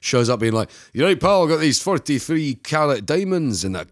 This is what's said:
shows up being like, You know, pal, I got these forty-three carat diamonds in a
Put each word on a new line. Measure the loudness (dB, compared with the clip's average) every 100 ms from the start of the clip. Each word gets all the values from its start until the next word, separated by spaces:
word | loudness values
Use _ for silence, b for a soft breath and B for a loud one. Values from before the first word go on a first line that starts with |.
shows | 0 0 2
up | 2
being | 0
like, | 0 -2 B B
You | -2
know, | 0 2
pal, | 2 2
I | 2
got | 2
these | 2 0
forty-three | 0 -2 0 -4 -2 -2 -2 -6
carat | -4 0 2 0 0
diamonds | -2 0 -2 -2 -2
in | -4 -6
a | -10